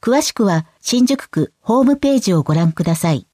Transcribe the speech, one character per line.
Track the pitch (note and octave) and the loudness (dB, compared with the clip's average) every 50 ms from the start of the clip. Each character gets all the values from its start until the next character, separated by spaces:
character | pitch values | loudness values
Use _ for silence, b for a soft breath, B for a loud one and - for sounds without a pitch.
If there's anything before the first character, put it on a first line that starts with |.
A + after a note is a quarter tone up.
詳 | - A3+ B3 C#4+ | 0 0 0 0
し | D4+ - | 0 -2
く | - - A3+ | -2 0 0
は | G3 E3+ D#3+ D#3+ _ _ _ | 2 2 0 -2 _ _ _
新 | _ - A#3 B3 B3+ | _ -2 0 2 2
宿 | - C#4 C4 - - | 2 0 -2 -4 -6
区 | - D#3+ D3+ - _ _ | -4 -4 -4 -4 _ _
ホ | _ - A3 B3+ | _ -2 0 2
ー | C4+ | 4
ム | B3 C#4+ C#4 | 2 2 2
ペ | - C#4 C#4 | 2 0 0
ー | C4 | 0
ジ | - - F#3 | 0 0 0
を | D#3+ | 0
ご | C#3 - D3+ | 0 0 0
覧 | D#3+ E3+ E3 | 0 0 0
く | D#3+ - E3+ | 0 -2 -2
だ | E3 E3 | -2 -2
さ | D#3+ - E3+ | -2 0 -2
い。 | D#3 B2+ - _ | -2 -2 -4 _